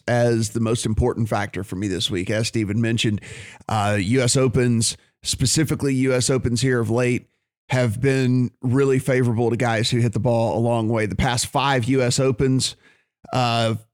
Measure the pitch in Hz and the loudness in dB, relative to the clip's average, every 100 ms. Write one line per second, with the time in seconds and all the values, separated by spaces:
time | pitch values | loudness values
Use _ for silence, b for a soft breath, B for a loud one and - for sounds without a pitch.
0 | - 120 120 117 107 120 113 120 117 104 | -2 2 2 2 0 -2 -2 -2 -2 0
1 | 123 - 110 107 101 - 98 92 101 87 | 0 0 -2 -2 -4 -8 -8 -6 -4 -4
2 | - 95 98 107 113 117 98 107 117 117 | -4 -4 -2 -2 -2 -2 -2 0 0 0
3 | 117 104 B B B B - 110 101 104 | 0 -2 B B B B -4 -2 0 0
4 | 95 131 123 135 131 131 123 117 110 - | 0 2 2 2 2 2 2 2 -2 -6
5 | b b - - 131 - 151 151 139 131 | b b -8 -2 0 0 0 0 -2 0
6 | 131 127 123 131 - 117 131 123 110 113 | 0 0 0 0 0 0 0 0 0 0
7 | 123 123 - _ _ _ - 127 123 107 | 0 0 -4 _ _ _ -4 0 0 0
8 | 135 135 127 127 123 _ 127 131 135 131 | 0 2 2 2 0 _ 0 2 2 2
9 | 135 131 120 113 117 113 120 113 113 123 | 2 2 2 2 0 0 0 0 0 0
10 | 117 107 120 117 113 85 117 117 110 117 | 0 0 0 2 0 0 0 0 0 0
11 | 110 98 135 113 - 143 139 131 117 135 | -2 -2 -2 -2 -2 -2 0 0 0 0
12 | 123 135 135 131 139 131 - - b b | 2 2 0 0 0 0 -2 -8 b b
13 | b b - 127 123 117 113 107 - | b b -8 -2 0 0 0 -2 -8